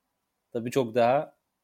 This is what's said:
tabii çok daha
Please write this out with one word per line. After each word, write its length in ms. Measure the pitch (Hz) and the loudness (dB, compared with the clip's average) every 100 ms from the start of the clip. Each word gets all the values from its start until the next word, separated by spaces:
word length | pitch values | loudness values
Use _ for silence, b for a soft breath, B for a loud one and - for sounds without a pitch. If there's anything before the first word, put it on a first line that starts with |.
| _ _ _ _ _ | _ _ _ _ _
tabii 180 | 120 120 | -8 -4
çok 240 | 139 117 | -2 0
daha 420 | 120 117 139 156 _ _ _ | 2 2 2 -2 _ _ _